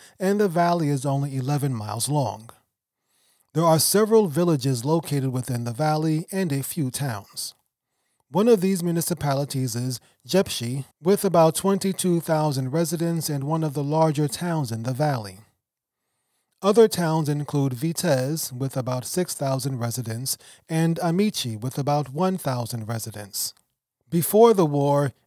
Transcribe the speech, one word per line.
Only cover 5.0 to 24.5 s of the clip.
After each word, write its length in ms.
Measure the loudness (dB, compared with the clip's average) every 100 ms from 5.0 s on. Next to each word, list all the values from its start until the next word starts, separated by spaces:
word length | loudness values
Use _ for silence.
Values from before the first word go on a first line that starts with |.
| 0 -2 0
within 320 | -2 -4 -4
the 80 | -4
valley 540 | -2 0 2 0 0 -2
and 220 | -4 -2
a 100 | -2
few 300 | -4 -4 -4
towns. 640 | -2 -4 -6 -10 -12 -12 -14 _ _ _ _ _ _ _
One 160 | 2 4
of 140 | 6
these 240 | 4 0
municipalities 880 | 0 -2 -2 -2 0 0 -2 -4 -4
is 240 | -4 -4 -6 -12 _ -2
Jepshi, 560 | 0 0 -2 -4 -6 -8 _
with 220 | 0 2
about 320 | 2 4 4 4
twenty-two 640 | 0 0 0 -2 0 0
thousand 500 | 0 0 0 -2 -2
residents 580 | -2 -2 -2 -2 -2 -4
and 140 | -4
one 220 | -2 -2
of 100 | -2
the 80 | -2
larger 460 | -2 2 2 2 -2
towns 420 | -2 -4 -2 -2
in 140 | -4
the 80 | -6
valley. 460 | -2 -2 -2 -6 -16 -20 _ _ _ _ _ _ _ _ _ _ _
Other 260 | 2 6 6
towns 400 | 4 0 0 0
include 460 | -2 -2 -2 -2
Vitez, 800 | -2 -4 -2 0 0 0 -4 -6
with 240 | -6 -6 -4
about 280 | -4 -6
six 300 | -4 -4 -4
thousand 440 | -4 -2 -2 -2 -4
residents, 600 | -4 -4 -6 -6 -6 -8 -10 -20 -4
and 300 | 0 0 0
Amici, 540 | 0 0 0 -2 -6 -6
with 220 | -6 -4
about 340 | 0 0 -2
one 260 | -2 -2 -2
thousand 480 | -4 -4 -6 -8 -6
residents. 680 | -8 -8 -12 -12 -8 -8 -10 _ _ _ _ _
Before 460 | -2 2 6 8